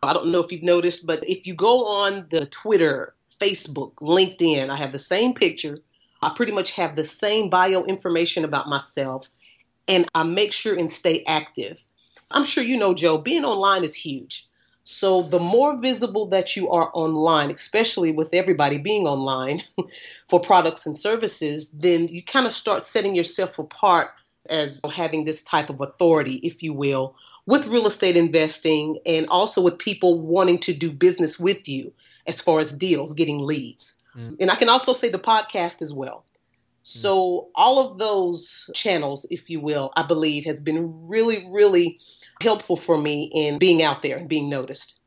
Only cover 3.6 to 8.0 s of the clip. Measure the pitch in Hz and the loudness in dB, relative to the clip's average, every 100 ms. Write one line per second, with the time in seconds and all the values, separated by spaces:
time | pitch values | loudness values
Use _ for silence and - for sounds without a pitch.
3.6 | - 143 131 - 151 175 185 - 165 151 | -6 -8 -10 -10 0 2 2 2 0 0
4.6 | 135 139 143 135 - 185 240 247 185 165 | -2 -6 -6 -4 -2 0 0 2 0 0
5.6 | 151 147 _ _ _ _ 156 151 226 208 | -8 -10 _ _ _ _ -6 -2 -4 -2
6.6 | 185 - 170 147 156 - 208 214 208 185 | -4 -4 -6 -4 -6 -4 -2 0 0 2
7.6 | 185 190 - 190 | 2 2 0 -4